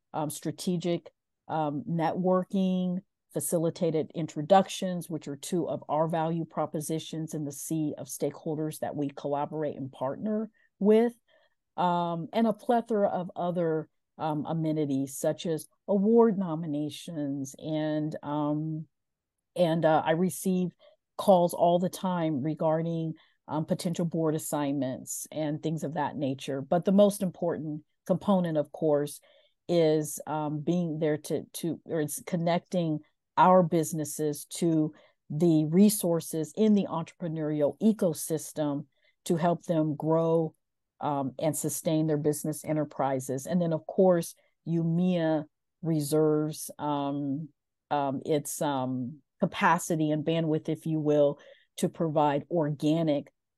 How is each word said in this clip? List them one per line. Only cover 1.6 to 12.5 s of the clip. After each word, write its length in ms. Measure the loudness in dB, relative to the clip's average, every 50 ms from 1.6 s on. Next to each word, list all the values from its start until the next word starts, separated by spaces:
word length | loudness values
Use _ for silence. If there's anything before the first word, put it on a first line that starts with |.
| -2 -2 -4 -4 -4 -4
networking, 1120 | -2 0 0 0 0 0 2 2 2 2 0 0 -2 0 0 0 0 0 -2 -2 -4 -4 -8 _ _ _ _ _ -8
facilitated 800 | -6 -4 -2 0 0 0 0 -2 -2 -2 0 0 0 -4 -4 -6
introductions, 960 | -6 -6 -6 -6 -4 2 4 6 6 4 2 -2 -6 -6 -6 -6 -6 -6 -6
which 180 | -8 -8 -8
are 80 | -8 -10
two 320 | -10 -8 -4 -2 -2 -2
of 160 | -2 -4 -6 -4
our 200 | -2 0 0 0
value 380 | 0 0 0 0 0 -2 -2 -4
propositions 880 | -4 -4 -4 -4 -4 -4 -6 -4 -4 -4 -4 -6 -6 -8 -8 -6 -6 -6
in 120 | -6 -6
the 60 | -6
sea 420 | -8 -8 -6 -4 -2 -2 -2 -2 -4
of 100 | -6 -10
stakeholders 720 | -12 -8 -4 -4 -4 -4 -6 -8 -6 -4 -4 -4 -6 -6 -6
that 160 | -6 -6 -4
we 140 | -4 -4 -6
collaborate 680 | -6 -6 -6 -4 -4 -2 -4 -4 -4 -4 -4 -4 -6
and 140 | -6 -10 -10
partner 580 | -8 -6 -6 -6 -6 -4 -4 -4 -4 -4 -4 -6 _ _ _ _ _ 2
with, 340 | 4 6 6 6 6 2 -2 _ _ _ _ _ _ _ _ _ _ _ _
um, 500 | -2 0 2 2 0 0 -2 -4 -4 -6 -4 -2
and 140 | 0 2
a 60 | 0